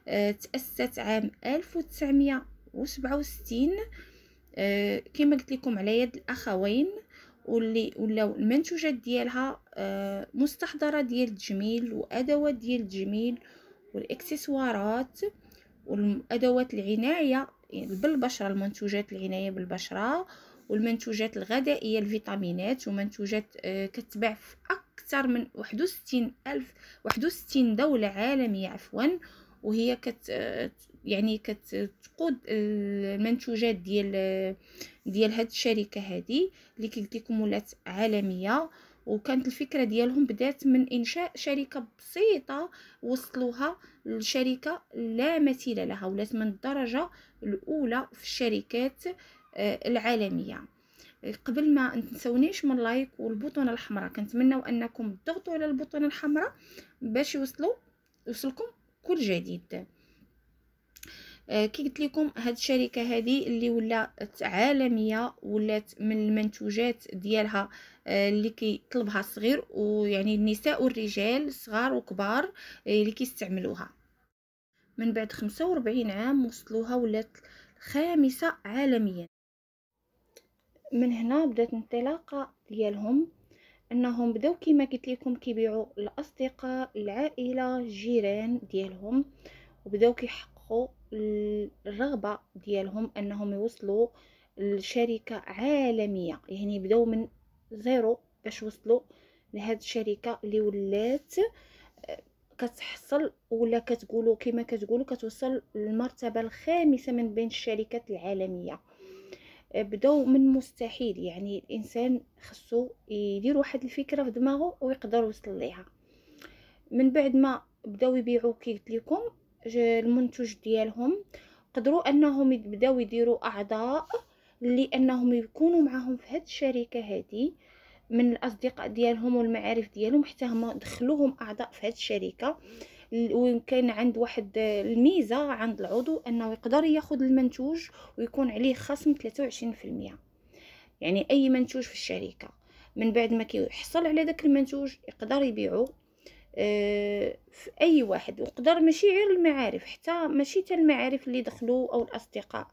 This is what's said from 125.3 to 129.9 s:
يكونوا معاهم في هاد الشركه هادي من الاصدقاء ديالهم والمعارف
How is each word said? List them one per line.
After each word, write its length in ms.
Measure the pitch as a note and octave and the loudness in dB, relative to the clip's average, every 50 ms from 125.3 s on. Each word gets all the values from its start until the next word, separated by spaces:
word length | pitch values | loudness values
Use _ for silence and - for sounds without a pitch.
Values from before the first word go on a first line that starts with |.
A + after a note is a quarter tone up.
| A#3+ | 4
يكونوا 480 | A#3+ A3+ - - - D#4 E4+ F4 E4+ | 2 0 -4 0 2 4 6 6 6
معاهم 360 | D4 C4 B3 C4 B3 B3+ B3+ B3 | 6 4 2 -2 -4 -4 -6 -6
في 180 | - - B3+ | -6 -6 -6
هاد 60 | E4 | -6
الشركه 580 | E4+ - - - D4 C4 B3 B3 A#3+ - - A#3+ | -6 -6 -6 -2 -2 0 0 0 -4 -4 -6 -8
هادي 540 | A3 G#3 G3 F3+ F3+ - G3+ A3 C4 E4+ - - _ _ _ - - - - - _ _ | -6 -4 -6 -6 -6 -8 -4 -2 -2 -2 -2 -6 _ _ _ -20 -20 -20 -20 -20 _ _
من 220 | A#3 A#3 B3 A#3+ | 2 4 4 4
الاصدقاء 560 | A#3 - - B3+ G#3 - - B3+ - - - - | 2 0 -2 -6 -6 -4 -4 -4 -4 -4 -8 -6
ديالهم 480 | G#3 A3+ A#3+ A#3 A#3 A3 A3+ B3 B3 | 0 2 2 2 2 2 2 2 2
والمعارف 580 | A#3+ A#3 A3+ A3+ A3 G#3 G#3 A3+ A3+ G#3+ - | 2 2 2 0 -2 -2 -2 -2 -2 -2 -4